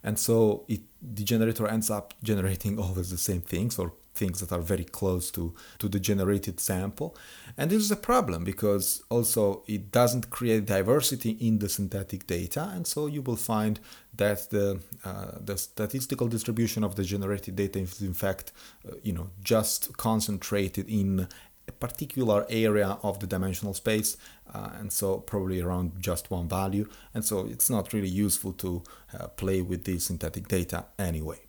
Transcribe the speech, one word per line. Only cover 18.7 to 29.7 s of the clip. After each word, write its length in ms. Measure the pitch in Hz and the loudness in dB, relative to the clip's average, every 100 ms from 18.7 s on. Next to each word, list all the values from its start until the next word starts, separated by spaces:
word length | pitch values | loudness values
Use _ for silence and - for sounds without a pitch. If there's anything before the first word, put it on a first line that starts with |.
| - - | -18 -16
uh, 80 | - | -6
you 120 | 104 | -4
know, 160 | 85 92 92 | -2 -4 -10
just 540 | 98 113 107 - - - | 2 4 4 -2 -4 -2
concentrated 880 | 113 110 107 98 - 104 95 - 98 | 2 2 2 -2 0 0 2 -2 0
in 400 | 107 98 95 90 - - - - - 120 | 2 2 2 0 -8 -20 -20 -18 -8 -8
particular 540 | - 151 131 120 104 104 | -6 -6 0 4 4 4
area 400 | 113 110 104 98 98 104 | 2 4 4 2 0 -2
of 60 | 95 | -2
the 60 | 92 95 | -2 0
dimensional 400 | 95 90 104 95 | 0 -2 -4 -2
space, 260 | - 110 107 - - - - | 0 2 0 -4 -12 -20 -14
uh, 260 | 104 101 - | -10 -10 -8
and 100 | 104 - | -6 -2
so 80 | 98 95 - | 0 0 0
probably 280 | 104 92 92 87 | -2 0 0 0
around 220 | 90 90 87 92 | 0 -2 -2 -2
just 140 | 87 - | -2 -2
one 160 | 92 85 92 | -4 0 0
value. 260 | 98 101 104 - - | 0 0 -2 -8 -8
And 100 | 113 110 | -4 0
so 60 | 104 104 | 0 -2
it's 160 | 117 - 113 | 0 2 2
not 180 | 95 | 0
really 200 | 110 98 92 101 | -2 0 2 2
useful 260 | - 98 90 | 0 -4 -4
to, 60 | 92 87 - - - | -4 -4 -8 -20 -16
uh, 140 | - - - | -12 -12 -4
play 180 | 92 95 | 0 0
with 120 | 90 | 0